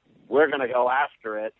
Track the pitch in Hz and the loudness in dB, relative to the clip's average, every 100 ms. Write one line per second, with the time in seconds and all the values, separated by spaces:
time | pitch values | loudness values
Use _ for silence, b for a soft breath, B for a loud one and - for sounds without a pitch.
0 | _ _ - 131 156 143 127 123 123 131 | _ _ -2 2 2 2 -2 0 0 0
1 | 143 - 110 107 110 - | -2 -6 -10 -8 -8 -10